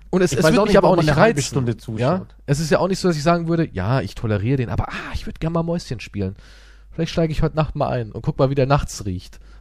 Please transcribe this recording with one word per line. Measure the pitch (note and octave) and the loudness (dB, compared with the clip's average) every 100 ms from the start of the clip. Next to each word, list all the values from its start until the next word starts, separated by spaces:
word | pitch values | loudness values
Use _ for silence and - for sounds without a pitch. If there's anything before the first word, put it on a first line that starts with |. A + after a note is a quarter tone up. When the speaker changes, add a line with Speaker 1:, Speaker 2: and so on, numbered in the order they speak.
| - | -2
Speaker 1:
Und | F#3 | 0
es, | F3+ | 2
Speaker 2:
Ich | C3+ | 4
Speaker 1:
es | |
Speaker 2:
weiß | D#3 | 4
Speaker 1:
wird | D#3+ | 4
Speaker 2:
auch | |
Speaker 1:
mich | G#3 | 6
Speaker 2:
nicht, | G3+ | 6
Speaker 1:
aber | E3 | 6
auch | |
Speaker 2:
warum | F3+ | 4
man | |
Speaker 1:
nicht | D3+ | 4
Speaker 2:
eine | D3 | 4
halbe | A3 C#3+ | 4 4
Speaker 1:
reizen. | B2+ | -2
Speaker 2:
Stunde | D3 A#2+ A2+ - A2 | -2 -2 -4 -6 -2
Speaker 1:
Ja? | B2 F#3 | 0 0
Speaker 2:
zuschaut. | - - - | -4 -14 -4
Speaker 1:
Es | C#3+ | -2
ist | D#3 | 2
ja | F3 | 0
auch | F3 | 0
nicht | F#3+ | 0
so, | F#3+ | 0
dass | D#3 | 0
ich | |
sagen | D3+ E3+ E3 | 2 0 0
würde, | E3 E3 | 0 -2
„Ja, | F#2+ F#2 C3 | -2 0 0
ich | G2+ | -2
toleriere | - A#2 G#2 G#2+ C3+ | -6 -2 -2 0 -2
den, | A#2 | -2
aber, | A2+ - | -4 -4
ah, | - - | -6 -8
ich | - - | -8 -8
würd | - | -6
gern | D#3+ | -4
mal | E3+ | -2
Mäuschen | E3 F3 - A2+ | -2 -4 -6 -10
spielen. | - G2+ F#2+ G2 - - - - - | -8 -6 -6 -6 -18 -20 -20 -20 -16
Vielleicht | - E3 | -6 -4
steige | - E3 | 0 -2
ich | D3+ | 0
heute | D#3+ D#3 | 0 0
Nacht | D3+ | -2
mal | D3 C3 | -2 -4
ein | B2+ A2 | -4 -6
und | - | -6
guck | - - | -6 0
mal, | C3+ | 2
wie | |
der | C#3 B2+ | 2 2
nachts | C#3+ - - | 2 0 -6
riecht.“ | G2+ F#2 - - - - | -6 -8 -10 -20 -20 -16